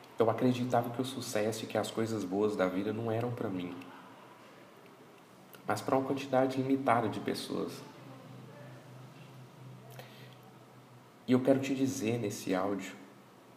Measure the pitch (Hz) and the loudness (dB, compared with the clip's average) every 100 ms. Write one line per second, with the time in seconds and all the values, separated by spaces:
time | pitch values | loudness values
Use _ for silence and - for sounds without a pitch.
0 | - - 113 113 127 123 123 123 123 123 | -20 2 4 6 4 4 2 2 2 -2
1 | 127 - - 107 107 110 107 110 101 - | -4 -4 -4 0 0 0 -2 0 0 0
2 | 113 113 95 98 107 101 92 95 104 107 | 0 0 0 2 2 4 2 2 0 -2
3 | 117 110 123 120 113 92 87 87 - - | 0 0 0 -2 -2 -2 -4 -8 -14 -16
4 | - - - - - - - - - - | -18 -20 -20 -20 -20 -20 -20 -20 -20 -20
5 | - - - - - - - 107 - 135 | -20 -20 -20 -20 -20 -12 -4 -2 2 2
6 | 135 139 - 131 131 131 131 135 123 117 | 2 -2 2 4 4 2 2 2 4 4
7 | 107 95 - - - 92 - - - - | 2 -2 -2 -4 -4 -4 -4 -6 -14 -16
8 | - - - - - - - - - - | -18 -18 -16 -16 -16 -16 -16 -16 -18 -18
9 | - - - - - - - - 131 127 | -18 -18 -18 -18 -20 -18 -18 -18 -16 -16
10 | - - - - - - - - - - | -16 -18 -18 -20 -20 -20 -20 -20 -20 -20
11 | - - - 123 131 135 135 131 135 92 | -20 -14 4 4 6 4 4 2 2 2
12 | 104 120 104 - - 92 98 101 98 - | 0 0 0 -4 0 0 2 -2 -4 -10
13 | - - - - - | -16 -20 -20 -20 -20